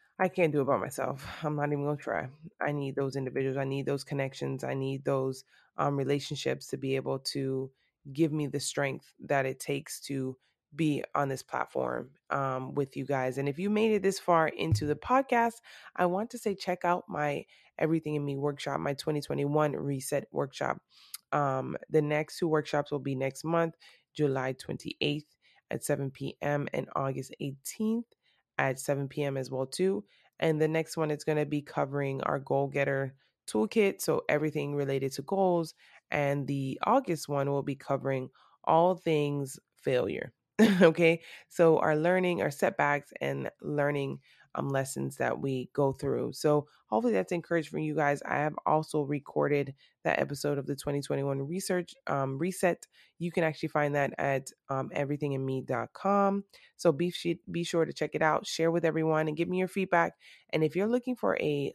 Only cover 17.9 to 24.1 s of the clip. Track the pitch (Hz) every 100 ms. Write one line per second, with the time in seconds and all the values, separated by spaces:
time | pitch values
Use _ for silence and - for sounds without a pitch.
17.9 | 165 156 151 143 139 147 139 143 147 151
18.9 | 139 - 151 - 143 143 151 151 - 143
19.9 | 135 - 143 - 147 139 - 131 - _
20.9 | _ - - _ 147 139 131 131 - -
21.9 | 156 147 151 156 - 170 151 143 147 -
22.9 | 147 139 139 135 131 156 170 165 - -
23.9 | - _